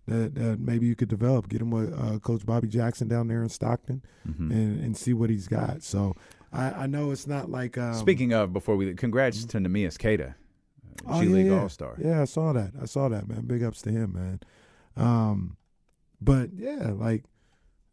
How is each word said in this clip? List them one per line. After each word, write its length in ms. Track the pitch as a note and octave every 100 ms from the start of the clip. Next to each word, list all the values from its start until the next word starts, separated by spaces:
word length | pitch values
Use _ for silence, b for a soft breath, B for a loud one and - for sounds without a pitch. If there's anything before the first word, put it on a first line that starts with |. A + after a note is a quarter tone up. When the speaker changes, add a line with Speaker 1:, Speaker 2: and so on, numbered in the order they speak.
| -
Speaker 1:
that, 260 | A2+ A2+ C#3
that 240 | A#2 A2
maybe 280 | B2+ A#2 A#2+
you 80 | A2+
could 140 | A2+
develop. 380 | G#2 A#2+ C3 G2+
Get 140 | G#2+
him 80 | A#2
with, 240 | A2+ A2
uh, 240 | E3 A2+ G#2+
Coach 240 | A#2+ A#2 G#2
Bobby 220 | A#2 A2+
Jackson 400 | A2+ A#2 - A2+
down 200 | A#2 A#2
there 160 | A#2
in 60 | A2+
Stockton 520 | - A2+ A#2+ - C3 b b -
Speaker 2:
Mm-hmm. 240 | D2+ D#2+
Speaker 1:
and, 320 | A2 A2 G#2
and 140 | B2 G#2
see 160 | B2
what 160 | A#2 A2+
he's 180 | G#2 F#2
got. 360 | G#2+ - -
So 320 | - F#2+ G2 - B B B
I, 200 | - C3
I 140 | - C3+
know 240 | D3 D3
it's 160 | C#3 C#3+
not 240 | C#3+ -
like, 260 | B2+ B2 B2+
um, 160 | A#2+
Speaker 2:
Speaking 400 | A2+ A2 D3 B2+
of, 180 | A2+ G2
before 240 | F#2 - G2+
we, 200 | F#2+ F2+
congrats 500 | B2 A#2+ C3 G#2+ A#2
Speaker 1:
Mm-hmm. 180 | G#2+
Speaker 2:
to 60 | F#2
Neemias 300 | G2+ F#2 -
Queta, 340 | A2 G#2 C2 - _ _ _ _ - - -
uh, 100 | E3
Speaker 1:
Oh, 40 |
Speaker 2:
G 60 | F3
Speaker 1:
yeah, 60 | F#3+
Speaker 2:
League 100 | F#3+
Speaker 1:
yeah. 140 | F#3+
Speaker 2:
All-Star. 340 | G2+ - - -
Speaker 1:
Yeah, 180 | D3+ D#3+
I 40 | C#3
saw 260 | D#3 D#3+
that. 180 | B2+ G2 C3+
I 40 | A#2+
saw 220 | C#3 C3+
that, 180 | G#2+ G#2
man. 140 | A2+ A#2
Big 160 | B2
ups 220 | A#2 -
to 80 | G#2
him, 220 | A2+ G#2+
man. 260 | F2+ F#2 F#2 b b b b b -
Um, 600 | A#2 A#2 A2 G2+ F2+ - _ _ _ _ _ _
but, 300 | G2+ C3+ B2+ F#3
yeah, 360 | A#3+ D4 A#2+ G2+
like, 300 | A2+ A2 - _ _ _ _ _ _